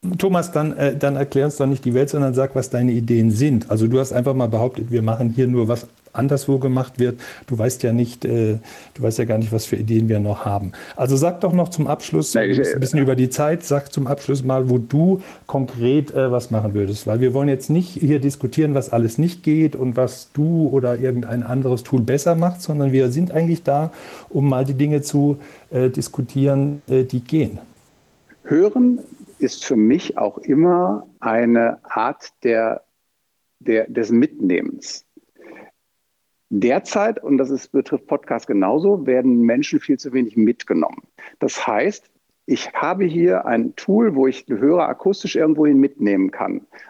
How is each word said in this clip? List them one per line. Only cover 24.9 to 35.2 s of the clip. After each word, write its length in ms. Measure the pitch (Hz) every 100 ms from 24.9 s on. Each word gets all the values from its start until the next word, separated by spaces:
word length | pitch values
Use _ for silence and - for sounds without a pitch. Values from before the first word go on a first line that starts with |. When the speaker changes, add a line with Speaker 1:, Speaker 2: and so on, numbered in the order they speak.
| 147
Speaker 1:
zu, 360 | 147 143 143 143 - - _
äh, 200 | 131 127
diskutieren, 880 | 127 - - 123 139 139 139 143 143 -
äh, 140 | 131
die 180 | 127 127
gehen. 380 | 120 160 123 95 - _ _ _ _ _ _ _
Speaker 2:
Hören 560 | - 151 202 226 247 247 - - - -
ist 280 | 135 - -
für 100 | 123
mich 400 | 107 156 - -
auch 220 | 104 -
immer 680 | - 143 170 175 180 214 - _
eine 560 | 117 113 120 117 117 -
Art 480 | - - 117 139 - _
der, 420 | 120 113 113 - _ _ _ _ _ _ _ _
der, 280 | 120 110 110
des 240 | 120 107
Mitnehmens. 960 | 117 151 - 101 87 85 - - - _ -